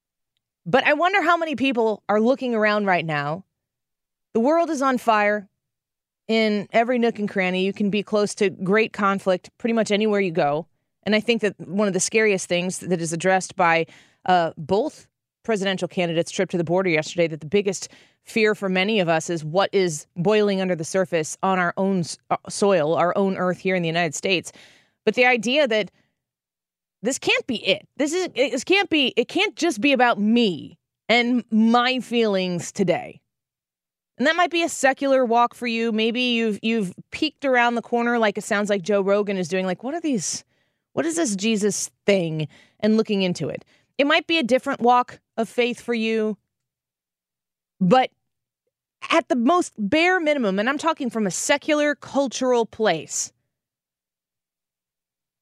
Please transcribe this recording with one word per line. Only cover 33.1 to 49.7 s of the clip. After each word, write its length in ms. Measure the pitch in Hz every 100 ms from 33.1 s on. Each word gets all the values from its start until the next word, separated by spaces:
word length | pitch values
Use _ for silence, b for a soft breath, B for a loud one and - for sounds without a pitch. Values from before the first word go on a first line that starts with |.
| - _ _ _ _ _ _ _ _ _ -
And 100 | 277
that 100 | 330
might 140 | 349
be 120 | 339
a 60 | 330
secular 560 | - 269 269 277 262
walk 300 | 247 233 240
for 120 | - 240
you. 260 | 226 233
Maybe 280 | 214 220 233
you've, 380 | 247 233 226 202
you've 320 | 220 226 190 - -
peeked 340 | - 311 -
around 300 | 277 254 240
the 80 | 233
corner, 360 | - 240 240 240
like 200 | 220 202
it 60 |
sounds 260 | - 202 208
like 120 | 202
Joe 200 | 170 202
Rogan 340 | 190 202 202 196
is 120 | 175
doing, 180 | 185 185
like, 160 | 180
"What 100 | 233
are 80 | 330
these, 440 | 330 247 - - - _ _ _ _
what 120 | -
is 120 | 285 320
this 180 | 320
Jesus 560 | 196 214 220 208 185 - - -
thing?" 400 | 196 165 156 151 b b b
and 180 | 214 220
looking 260 | 220 202
into 260 | 185 175 156
it. 160 | - - _ _ -
It 80 | 285
might 200 | 320 311
be 120 | 330
a 40 |
different 360 | 247 254 277 269
walk 380 | 233 247 247 - _ -
of 120 | 226
faith 320 | - 240 233
for 140 | -
you. 440 | 240 220 220 214 208 _ _ _ _ _ _ _ _ _ _ _ _ _ _
But 300 | 185 254 247 - _ _ _ _ _ _ _ _ -
at 180 | - 233
the 80 | 269
most 380 | 233 359 -